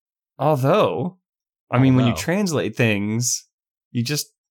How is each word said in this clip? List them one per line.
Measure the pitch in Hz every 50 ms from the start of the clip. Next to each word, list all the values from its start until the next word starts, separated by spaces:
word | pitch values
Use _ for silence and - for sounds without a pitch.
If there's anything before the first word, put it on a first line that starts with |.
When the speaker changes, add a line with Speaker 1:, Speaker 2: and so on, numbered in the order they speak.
| _ _ _ _ _ _ _ -
Speaker 1:
although, | 131 151 156 131 131 139 180 214 170 101 85 80 143 180 - _ _ _ _ _ _ _ _ _ _ -
I | 123 123
mean, | 131 131 127
when | 127 123
you | 120
Speaker 2:
Although. | 113 - -
Speaker 1:
translate | - 175 202 214 180 156 120 85 107 110
things, | - 123 113 104 98 101 104 110 117 123 123 - - - _ _ _ _ _ _ _ _ _
you | - 123 117
just, | 131 151 147 - - _ _ _ _